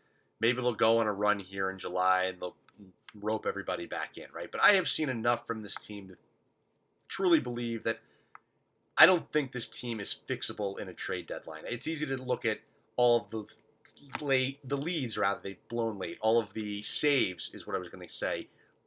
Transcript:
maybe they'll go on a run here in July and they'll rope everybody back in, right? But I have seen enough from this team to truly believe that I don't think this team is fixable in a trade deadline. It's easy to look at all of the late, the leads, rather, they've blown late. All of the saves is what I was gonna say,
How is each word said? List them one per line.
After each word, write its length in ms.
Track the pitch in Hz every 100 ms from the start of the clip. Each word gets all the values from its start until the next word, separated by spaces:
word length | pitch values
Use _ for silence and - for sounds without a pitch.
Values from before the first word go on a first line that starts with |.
| _ _ _ _
maybe 220 | 113 123
they'll 100 | 123
go 240 | 110 113 113
on 100 | 110
a 60 |
run 260 | 101 104 101
here 300 | 95 98 95
in 100 | 95
July 460 | 92 90 92 92
and 160 | 92 90
they'll 160 | 90 - _ - 95 _ - 104
rope 240 | 104 110 101
everybody 380 | 98 92 90
back 320 | 82 82 76 -
in, 80 | 73
right? 160 | 80 87
But 140 | 214
I 80 | 214
have 160 | 196 160
seen 220 | - 147
enough 360 | 120 120 120 -
from 140 | 110
this 140 | 104
team 340 | - - 104 95
to 80 | 92 _ _ _ _ _ _ _ _ _
truly 300 | - 190 165
believe 460 | 123 120 120 113
that 160 | 113 113 _ _ _ - _ _ _ _ _ -
I 80 | 165
don't 240 | 175 131
think 200 | 151 135
this 160 | 123 -
team 320 | - 123 110
is 180 | 98 - -
fixable 500 | 123 - 107 101 98
in 100 | 98
a 60 |
trade 320 | 87 - 92 85
deadline. 360 | 80 80 78 87
It's 200 | 123 160
easy 200 | 156 143
to 100 | 131
look 300 | 127 120 113
at 140 | 107 _ _ _ -
all 220 | 120 117
of 120 | 104
the 920 | 110 104 - _ _ - - 139 135
late, 340 | 143 131 131 135 131
the 100 | 135
leads, 400 | 151 175 123 107
rather, 240 | 101 98
they've 260 | 98 95 _
blown 300 | 117 113 101
late. 200 | 87 87
All 180 | 110 117
of 140 | 104
the 300 | 107 104 104
saves 680 | 104 - 151 139 101 90 -
is 120 | 104 104
what 100 | 95
I 20 |
was 100 | 87
gonna 200 | 95 87
say, 400 | - 98 85 82 _ _ _